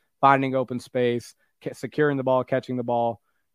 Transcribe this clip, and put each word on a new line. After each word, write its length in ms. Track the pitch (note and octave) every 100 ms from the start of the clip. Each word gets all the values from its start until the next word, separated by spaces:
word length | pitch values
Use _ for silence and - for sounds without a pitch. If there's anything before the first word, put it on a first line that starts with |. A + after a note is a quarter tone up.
| _ _
finding 320 | C#3 C#3 C3+
open 260 | C3 B2+ B2
space, 540 | - B2+ B2 A#2+ - - _ _
ca-, 100 | -
securing 440 | - C3 - D3+ C#3
the 60 |
ball, 200 | C3 B2+
catching 340 | B2 C3 - B2+
the 60 |
ball. 380 | A#2+ A#2+ A#2 A2+ _ _ _